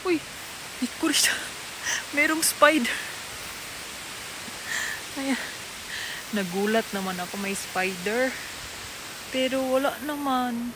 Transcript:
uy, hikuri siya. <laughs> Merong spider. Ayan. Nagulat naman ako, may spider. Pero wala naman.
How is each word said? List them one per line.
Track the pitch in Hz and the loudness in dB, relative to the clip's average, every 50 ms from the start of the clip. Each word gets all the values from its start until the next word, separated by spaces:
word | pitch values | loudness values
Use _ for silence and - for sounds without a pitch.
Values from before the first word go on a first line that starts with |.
| - | 2
uy, | 370 349 302 - - - - - - - - - - - - 262 | 2 2 2 0 -4 -12 -10 -10 -10 -10 -10 -10 -12 -4 -2 -2
hikuri | 240 - - - 320 294 | -2 0 0 2 4 4
siya. | - - - - - - - - - - - - | 6 6 4 4 2 -2 -6 -8 -10 -10 -10 -10
<laughs> | - - - - - - - - 285 | -6 -2 -2 -2 -2 -2 0 4 4
Merong | 294 311 320 320 330 | 6 6 6 4 2
spider. | - - - 294 294 311 302 240 - - - - - - - - - - - - - - - - - - - - - - - - - - - - - - - - - - - - - - - - - - - - - - | 2 6 8 8 8 8 8 4 2 0 -2 -4 -6 -8 -8 -8 -10 -10 -10 -8 -10 -10 -10 -10 -10 -10 -10 -10 -10 -10 -10 -10 -10 -10 -10 -10 -10 -10 -10 -10 -10 -10 -8 -6 -4 -2 -2 0 -2 -2 -4 -6 -6 -6
Ayan. | 294 269 269 262 220 - - - - - - - - - - - - - - - - - - - | -2 0 0 0 0 0 -6 -6 -8 -10 -10 -10 -10 -8 -6 -6 -6 -4 -4 -6 -6 -6 -2 -2
Nagulat | 208 196 175 175 190 202 208 220 226 220 - | 0 0 0 0 2 2 4 4 4 4 2
naman | - 196 190 190 185 | -4 -4 -2 -2 -2
ako, | 180 180 180 - 202 | -4 -4 -6 -4 -4
may | 202 196 196 | -2 -2 -2
spider. | - - - - 185 185 190 190 180 180 202 214 240 254 262 247 - - - - - - - - - - - - - - - - - - - | -2 -4 -2 0 0 2 2 0 0 -2 0 2 4 2 2 0 -4 -8 -8 -10 -10 -10 -10 -10 -10 -10 -10 -10 -10 -10 -10 -10 -10 -10 -4
Pero | - 262 262 254 254 269 262 | 0 2 2 4 4 2 4
wala | 262 262 262 269 277 - - 233 | 4 4 6 4 4 0 0 -4
naman. | 302 294 285 285 277 262 254 247 247 240 233 240 240 240 | -4 -4 0 2 2 2 4 2 2 0 -2 -2 -4 -6